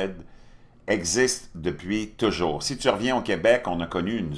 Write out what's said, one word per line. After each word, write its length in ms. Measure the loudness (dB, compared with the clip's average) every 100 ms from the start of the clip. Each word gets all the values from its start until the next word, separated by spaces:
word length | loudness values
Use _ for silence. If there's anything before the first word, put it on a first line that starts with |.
| -2 -6 -16 -20 -20 -20 -20 -12 -2
existe 640 | -2 0 2 2 0 -8 -6
depuis 560 | -4 -4 -2 -4 -4
toujours. 520 | 0 0 2 0 0
Si 140 | -4 -2
tu 100 | 2
reviens 300 | 2 2 0
au 40 |
Québec, 420 | 0 2 4 4 4
on 140 | -2
a 40 | -2
connu 320 | -2 -2 -2
une, 160 | -4